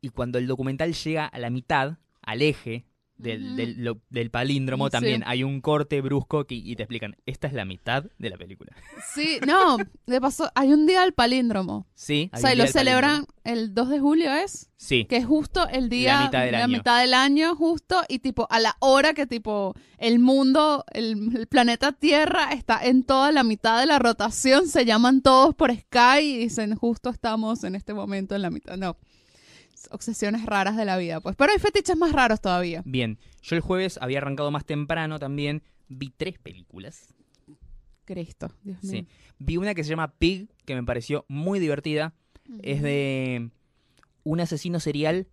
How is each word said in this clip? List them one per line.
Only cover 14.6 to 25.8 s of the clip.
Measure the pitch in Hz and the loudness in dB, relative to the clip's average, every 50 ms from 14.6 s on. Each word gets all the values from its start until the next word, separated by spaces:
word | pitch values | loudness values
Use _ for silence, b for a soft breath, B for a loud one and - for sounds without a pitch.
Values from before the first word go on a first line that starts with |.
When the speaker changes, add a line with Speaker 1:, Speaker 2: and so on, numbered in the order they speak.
| - _ _ | -20 _ _
Speaker 1:
Sí. | _ - - 143 123 110 | _ -6 0 0 0 2
Speaker 2:
Que | - 247 233 | 2 0 -2
es | 247 | 2
justo | 226 294 302 302 - - 370 349 - | 2 0 0 0 -2 -2 -2 -2 -2
el | - 262 262 233 | -2 -4 -2 -2
día, | 240 247 247 254 277 | -2 0 2 2 2
Speaker 1:
La | 285 285 | 2 2
mitad | 277 262 254 247 | 2 0 0 0
del | 254 240 | 0 0
Speaker 2:
la | 233 240 | 0 0
Speaker 1:
año. | 247 254 | 0 0
Speaker 2:
mitad | 240 - 254 240 240 | 0 2 2 4 4
del | 247 254 254 | 4 4 4
año, | 254 262 277 277 294 320 330 349 | 4 4 4 4 4 2 2 0
justo, | 294 320 330 339 311 _ _ 370 370 330 - | 0 0 0 0 -2 _ _ -2 -2 -2 -2
y | 254 240 | -6 -4
tipo, | _ 269 233 - 233 - | _ -4 -2 -2 -4 0
a | - 226 | 0 2
la | 226 220 - - | 2 0 0 2
hora | - 269 262 269 277 311 320 | 4 6 6 6 6 4 2
que, | 302 277 240 | 0 -4 -4
tipo, | 240 233 208 220 214 208 196 190 202 b b b b b | -4 -8 -6 -4 -4 -4 -4 -4 -6 b b b b b
el | - 226 233 240 | 0 4 4 6
mundo, | 247 254 262 269 269 262 262 311 302 311 294 277 - - - | 6 6 6 6 4 4 4 4 4 4 2 -2 -4 -8 -8
el, | - 233 220 220 208 208 233 233 | -6 -4 -4 -4 -4 -4 -4 -4
el | 240 226 | -4 -6
planeta | - - 254 240 233 233 233 - 277 277 | 2 2 4 4 4 2 0 0 -2 -2
Tierra | _ - 302 285 294 311 330 370 381 302 269 - | _ 2 2 4 4 2 2 0 0 -2 -2 -4
está | 254 - - 226 214 - | -6 -2 -2 -2 0 2
en | 247 247 262 254 | 4 4 4 4
toda | - 269 262 269 294 | 4 2 4 4 4
la | 311 285 247 | 4 2 2
mitad | 226 220 208 - 226 226 233 | 0 -2 0 0 0 2 2
de | 254 | 2
la | 330 302 277 | 4 4 4
rotación, | 240 233 226 - 202 220 208 - - 262 262 285 370 | 4 2 2 2 -2 -4 -4 0 2 4 6 6 4
se | 320 - 330 247 | 4 2 2 2
llaman | 233 220 220 240 247 262 262 262 | 4 4 4 6 6 6 6 8
todos | 277 262 262 269 320 294 | 8 8 8 8 6 6
por | - 330 269 240 | 4 2 2 2
Sky | 214 | -2